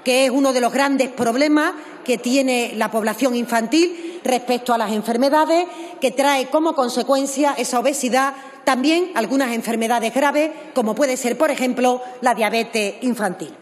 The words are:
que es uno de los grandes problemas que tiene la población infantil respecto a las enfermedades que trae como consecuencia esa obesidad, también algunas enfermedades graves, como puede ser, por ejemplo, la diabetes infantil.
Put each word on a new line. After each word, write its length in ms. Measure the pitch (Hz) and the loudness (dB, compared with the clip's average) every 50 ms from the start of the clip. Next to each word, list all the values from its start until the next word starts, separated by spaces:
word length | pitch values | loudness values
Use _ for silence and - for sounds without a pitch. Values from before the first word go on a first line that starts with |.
| - | 0
que 220 | - 254 254 269 | 2 2 4 4
es 60 | 269 | 4
uno 200 | 233 277 277 269 | 2 2 2 2
de 100 | 254 247 | 2 2
los 120 | 240 233 240 | 0 0 2
grandes 360 | 269 277 277 277 262 254 - | 2 0 2 2 0 0 -2
problemas 640 | - - 240 226 226 254 285 311 302 302 302 339 359 - - - - - - | -2 -2 -2 0 2 2 2 4 4 2 2 0 -2 -6 -14 -18 -18 -14 -4
que 140 | - 247 226 | -2 -2 -2
tiene 560 | - 240 247 277 269 262 254 247 240 233 - | 0 0 2 2 2 2 0 0 -2 -2 -2
la 140 | 214 220 214 | -4 -4 -2
población 460 | 208 226 214 220 214 214 254 277 240 | -2 -2 -2 -2 -2 0 0 0 0
infantil 840 | 240 240 240 233 233 226 226 - 320 339 349 349 - - - - 349 - | 0 -2 0 -2 -2 0 2 2 2 2 2 0 -6 -10 -12 -12 -6 -2
respecto 500 | - 254 240 - - 247 240 247 247 240 | 0 0 0 0 0 -2 -2 0 0 0
a 60 | 233 | 0
las 120 | 226 196 220 | 0 0 -2
enfermedades 720 | 214 214 - 233 233 254 277 285 302 311 311 330 339 359 349 - 330 330 339 - - | -4 -2 -2 0 2 2 4 4 4 4 4 4 2 2 0 -6 -14 -14 -14 -10 -2
que 80 | - 254 | -2 -2
trae 400 | - - 269 285 285 269 254 262 | 0 2 2 2 2 2 0 0
como 240 | - 311 320 330 311 | 0 2 2 2 2
consecuencia 800 | - 254 240 - 247 226 - 277 269 277 277 277 269 294 285 262 | 0 0 0 0 -4 0 0 0 0 0 -2 0 0 0 0 2
esa 240 | 233 240 233 - 240 | 0 -4 -2 -2 0
obesidad, 540 | 220 269 302 294 - 247 214 254 269 277 269 - - - - - - | 0 0 0 0 -2 0 2 2 2 0 -2 -6 -16 -18 -20 -4 0
también 480 | - 262 247 262 294 320 339 359 359 - | 0 0 2 2 2 2 2 2 0 -2
algunas 380 | - - 170 247 269 277 247 | -2 -2 0 2 0 0 0
enfermedades 600 | 233 233 233 208 226 226 226 226 240 233 220 226 | -2 -4 -4 -4 -2 -2 0 0 0 0 0 0
graves, 380 | 233 254 285 285 247 302 302 311 311 - - - - | 0 2 0 2 2 2 0 0 -2 -8 -16 -6 -2
como 220 | 262 233 214 214 | -2 0 0 0
puede 220 | 214 294 269 254 254 | 0 0 0 0 -2
ser, 200 | - 247 233 240 | -2 -4 0 0
por 140 | 311 311 | 0 0
ejemplo, 500 | 277 - 254 262 247 - 247 247 247 254 247 - - - | 0 0 -2 -2 0 2 2 2 0 0 -4 -10 -12 -2
la 120 | - 254 233 | 0 0 2
diabetes 640 | - 226 208 202 226 226 226 - 226 208 202 - - | 2 0 0 0 0 -2 0 -2 -2 -2 -2 -4 -4
infantil. 540 | - 254 233 - 208 196 175 - 170 143 - - | -4 -4 -2 -2 -2 -4 -4 -6 -12 -14 -14 -20